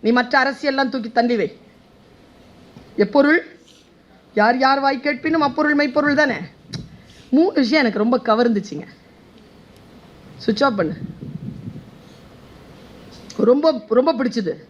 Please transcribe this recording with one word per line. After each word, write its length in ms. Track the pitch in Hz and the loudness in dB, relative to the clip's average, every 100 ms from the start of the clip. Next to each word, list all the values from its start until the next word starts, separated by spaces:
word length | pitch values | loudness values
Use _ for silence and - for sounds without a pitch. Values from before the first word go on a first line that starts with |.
நீ 100 | 214 | 2
மற்ற 320 | 247 247 277 | 0 2 0
அரசியல்லாம் 460 | 262 269 294 269 269 | 0 -2 -4 -2 -2
தூக்கி 220 | 262 226 | -2 -4
தள்ளி 240 | 240 240 233 | -2 0 0
வை. 220 | 151 - - _ _ _ _ - - - - - - - - - | -2 -6 -20 _ _ _ _ -20 -20 -20 -20 -20 -20 -20 -16 -2
எப்பொருள் 640 | 208 294 285 330 - - _ _ _ _ _ _ _ | 0 4 4 2 0 -20 _ _ _ _ _ _ _
யார் 240 | - 208 247 | 0 2 4
யார் 220 | 262 277 | 2 2
வாய் 200 | 277 277 | 0 -2
கேட்பினும் 420 | 285 277 311 320 285 | -4 -4 -2 0 0
அப்பொருள் 260 | 285 302 | 0 0
மெய்ப்பொருள் 400 | 294 294 269 294 | 0 0 0 0
தானே. 220 | 285 294 180 170 - - - - - - - - | 2 0 -2 -10 -18 -18 -16 -16 -20 -20 -20 -2
மூணு 220 | 254 349 | 2 2
விஷயம் 300 | - 247 302 247 | 2 2 2 2
எனக்கு 140 | 202 | 0
ரொம்ப 180 | 220 247 | 0 0
கவர்ந்துச்சுங்க. 680 | 247 220 240 208 185 147 - - - - - - - - - - - - - - - - | 2 2 2 0 -4 -12 -14 -20 -20 -20 -20 -20 -20 -20 -20 -20 -20 -20 -20 -20 -20 -10
சுவிட்ச் 260 | - 214 | -4 0
ஆஃப் 140 | 277 208 | 0 0
பண்ணு. 160 | 160 - - - - - - - - - - - - - - - - - - - - - - - - - | -4 -4 -12 -14 -14 -12 -14 -14 -14 -16 -20 -20 -20 -20 -20 -20 -20 -20 -20 -20 -20 -20 -20 -20 -20 -2
ரொம்ப, 460 | 208 262 320 262 - | 2 4 4 0 0
ரொம்ப 240 | 233 277 | 0 2
பிடிச்சது. 400 | 262 247 233 185 143 - | 0 -2 -2 -6 -8 -14